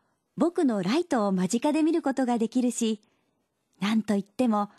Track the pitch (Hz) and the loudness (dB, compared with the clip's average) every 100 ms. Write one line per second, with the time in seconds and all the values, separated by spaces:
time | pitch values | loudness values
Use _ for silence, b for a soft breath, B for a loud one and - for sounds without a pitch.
0 | b b _ - 330 349 285 208 180 294 | b b _ -2 -2 2 0 0 0 -2
1 | 349 254 202 185 185 233 294 302 311 330 | 0 0 0 0 0 0 0 2 0 0
2 | 277 254 247 240 226 254 247 - 220 214 | -2 -2 -2 0 0 0 -2 0 -2 -2
3 | _ _ _ _ _ _ _ _ 196 220 | _ _ _ _ _ _ _ _ -2 0
4 | 208 202 190 - 254 208 202 | 0 -2 -2 -2 0 0 -2